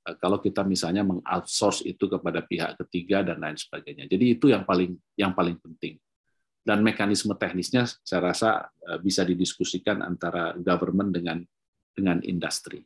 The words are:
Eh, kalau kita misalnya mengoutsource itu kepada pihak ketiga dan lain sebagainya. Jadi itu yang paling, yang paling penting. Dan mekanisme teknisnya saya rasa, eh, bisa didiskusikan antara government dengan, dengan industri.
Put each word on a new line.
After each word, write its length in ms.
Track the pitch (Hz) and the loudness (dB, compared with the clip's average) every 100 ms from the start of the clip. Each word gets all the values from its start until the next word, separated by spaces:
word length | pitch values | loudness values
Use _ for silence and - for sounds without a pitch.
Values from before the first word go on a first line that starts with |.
Eh, 160 | - 82 | -12 -4
kalau 240 | 92 98 | 0 2
kita 240 | 101 101 98 | 0 0 0
misalnya 400 | 92 82 98 101 | 0 0 2 2
mengoutsource 800 | 90 - 90 - - 104 - - | 0 -2 -4 -2 0 2 0 -6
itu 240 | 95 98 | -2 -2
kepada 320 | 95 85 82 | 0 -2 -4
pihak 320 | - 87 82 - | -4 -4 -4 -6
ketiga 380 | 87 90 87 98 | -6 -6 0 0
dan 160 | 92 80 | 2 -2
lain 160 | 78 | -6
sebagainya. 560 | 76 - 71 - - 69 | -8 -12 -14 -14 -16 -2
Jadi 140 | 95 123 | 2 4
itu 160 | 117 143 | 6 6
yang 160 | 107 95 | 4 4
paling, 320 | 92 90 90 _ | 2 2 -4 _
yang 160 | - 98 | -2 -2
paling 320 | 92 87 85 | 2 0 -2
penting. 320 | 82 80 80 78 _ _ _ _ _ _ | -12 -12 -12 -12 _ _ _ _ _ _
Dan 220 | - 104 | 0 4
mekanisme 560 | 110 107 104 101 107 98 | 4 2 0 0 0 -2
teknisnya 480 | 95 92 87 127 120 | -2 -2 0 2 0
saya 480 | - - 90 87 | -4 -4 0 0
rasa, 320 | 90 113 - - _ - | 2 2 2 -4 _ -10
eh, 100 | 85 | -2
bisa 240 | 92 92 | 0 2
didiskusikan 800 | 90 90 92 - - 92 - 101 | 2 2 0 -2 -4 -2 -2 -2
antara 560 | - 87 87 87 82 87 | -2 -4 -4 -2 -4 -2
government 560 | 90 87 87 92 101 | 0 2 2 2 2
dengan, 240 | 87 85 80 87 _ _ _ _ - | 0 -2 -6 -8 _ _ _ _ -2
dengan 240 | 95 87 | 2 2
industri. 560 | - 87 80 - - 73 | 0 -2 -2 -6 -8 -16